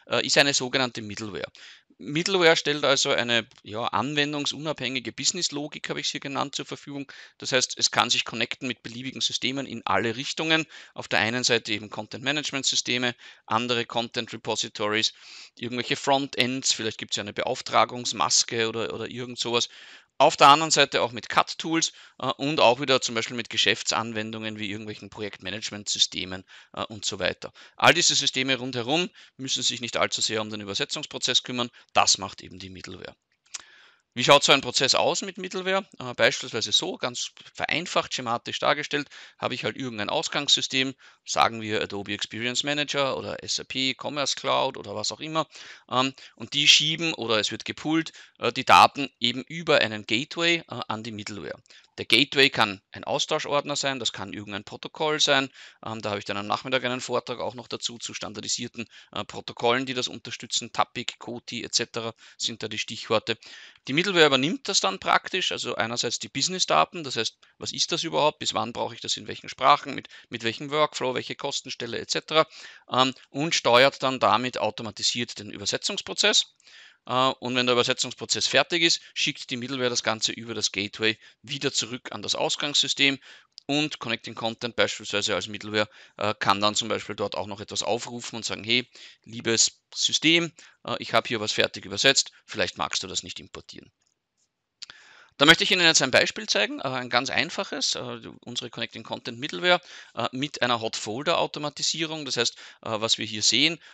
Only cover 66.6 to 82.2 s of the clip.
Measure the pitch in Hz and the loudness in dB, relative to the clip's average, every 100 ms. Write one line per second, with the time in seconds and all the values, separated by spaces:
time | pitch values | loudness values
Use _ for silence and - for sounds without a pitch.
66.6 | - 156 - 180 143 120 110 - _ - | 2 2 2 -2 -6 -4 -4 -8 _ -14
67.6 | - - - 170 165 156 147 - - 95 | -8 -4 -2 -2 -2 2 2 2 -2 -2
68.6 | 110 117 113 117 104 - 104 110 - - | -2 -4 -6 -6 -6 -6 -6 -12 -12 2
69.6 | 135 143 147 127 - - - 120 113 110 | 4 4 2 -10 -10 -18 -12 -6 -4 -4
70.6 | 147 147 151 - 127 123 - 127 139 - | -2 0 0 0 -2 -2 -4 -6 -6 -6
71.6 | 139 - 120 110 - 160 - 156 156 - | -6 -8 -6 -6 -4 -4 2 2 2 -2
72.6 | - - - 120 131 127 - 139 160 160 | -20 -20 0 4 4 2 -6 -2 0 2
73.6 | 135 120 139 - 135 131 110 104 127 - | 6 8 8 6 0 2 4 4 2 -2
74.6 | 104 - 113 - 107 120 120 - 104 - | -2 -2 -8 -4 -2 -2 -4 -8 -12 -8
75.6 | 101 131 - 202 - 190 208 214 - _ | -4 -2 -2 -4 -4 2 4 4 2 _
76.6 | _ - - _ - 123 131 - 123 127 | _ -20 -20 _ -2 2 2 0 -2 0
77.6 | 123 120 120 127 127 - 117 113 - 131 | 4 4 4 0 -4 -6 -4 0 4 4
78.6 | 151 170 165 - - - - 143 - 127 | 4 4 4 2 -2 -2 -2 -2 -6 -8
79.6 | 123 135 123 120 - 110 110 110 113 107 | -6 -2 0 0 0 0 -2 -4 -8 -4
80.6 | 104 92 104 - 110 110 - _ 107 139 | -2 -2 -4 0 0 0 -6 _ -12 -6
81.6 | 139 - 110 123 - - | -2 -2 -4 -6 -10 -8